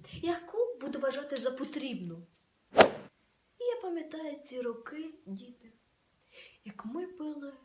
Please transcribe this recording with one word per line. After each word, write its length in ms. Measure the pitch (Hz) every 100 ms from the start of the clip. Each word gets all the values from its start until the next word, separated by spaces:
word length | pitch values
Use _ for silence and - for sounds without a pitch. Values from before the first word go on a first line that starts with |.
| -
яку 680 | - 330 339 - 427 480 -
буду 180 | 277 254
вважати 380 | 269 269 294 254
за 140 | 254
потрібну. 760 | 262 - 294 269 190 175 165 - _ _ _ _ - - - - _ _ _ _ -
І 60 |
я 120 | 494 440
пам'ятаю 580 | 370 330 311 320 311 285
ці 200 | - 254
роки, 540 | 240 226 - 302 320 - 190
діти, 460 | 196 247 - 226 - _ _ _ _ _ - - -
як 200 | 208 -
ми 220 | 220 302 359
пили 480 | - 302 294 277 269